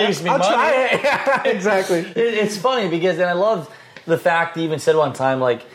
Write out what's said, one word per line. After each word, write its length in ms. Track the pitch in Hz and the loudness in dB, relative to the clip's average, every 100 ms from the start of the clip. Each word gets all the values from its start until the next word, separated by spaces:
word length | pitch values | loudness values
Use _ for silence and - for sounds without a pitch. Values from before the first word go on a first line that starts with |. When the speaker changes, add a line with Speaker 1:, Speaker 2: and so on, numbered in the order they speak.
Speaker 1:
pays 160 | 208 156 | 0 0
Speaker 2:
it. 40 | |
Speaker 1:
me 60 | 175 | 0
Speaker 2:
I'll 80 | 226 | 0
Speaker 1:
money. 140 | 185 | 2
Speaker 2:
try 180 | 233 302 | 2 2
it." 300 | 262 254 233 | 2 0 0
<laughs> 0 | |
Yeah, 400 | 277 269 - 262 | 0 0 0 0
exactly. 560 | - 214 190 190 190 170 | 0 -2 0 0 0 -2
Speaker 1:
It, 160 | 175 - | -2 -2
it's 420 | 233 214 202 208 | 0 0 -2 0
funny 320 | 247 254 190 | -2 0 0
because, 280 | 170 185 170 | 0 0 0
and 120 | 180 | 0
I 20 | |
love 420 | 175 208 208 147 - - - | 2 0 0 -4 -16 -20 -10
the 140 | - 160 | -2 0
fact 400 | 175 170 165 165 | 2 2 0 -2
he 60 | |
even 160 | 165 151 | -4 -2
said 160 | 165 156 | 2 2
one 180 | 147 | 2
time, 260 | 131 131 131 | 0 0 2
like, 240 | 127 117 - | 0 0 -4